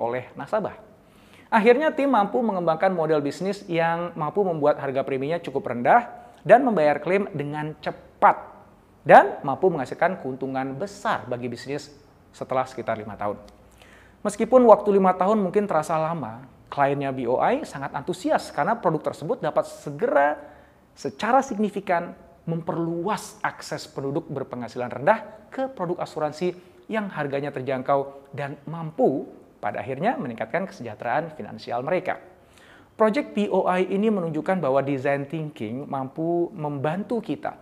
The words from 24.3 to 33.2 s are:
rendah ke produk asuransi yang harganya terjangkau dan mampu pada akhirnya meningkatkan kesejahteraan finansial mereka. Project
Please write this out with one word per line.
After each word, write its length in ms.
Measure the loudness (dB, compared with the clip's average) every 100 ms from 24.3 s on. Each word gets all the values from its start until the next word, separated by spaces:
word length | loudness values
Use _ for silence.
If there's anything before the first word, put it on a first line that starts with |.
| -8 -8 -10 -8 -6 -6
rendah 560 | -2 0 0 -2 -18 -12
ke 240 | -6 -6
produk 320 | -4 -4 -4
asuransi 480 | -6 -4 -4 -2 -4 -4 -12 -20 -8
yang 160 | -6 -4
harganya 480 | -4 -4 -4 -4 -6
terjangkau 760 | -4 -2 0 0 0 -10 -14 -10
dan 240 | -8 -10 -12
mampu 640 | -10 -6 2 2 2 -4 -14 -20 _
pada 160 | -6 -4
akhirnya 400 | -6 -2 -2 -2
meningkatkan 480 | -4 -6 -4 -4 -4
kesejahteraan 640 | -10 -12 -8 -2 -2 -2 -8
finansial 400 | -14 -12 -6 -6 -2
mereka. 320 | -2 -2 -6 -10 -20 -20 -20 -20 -20 -8 0
Project 320 | 2 2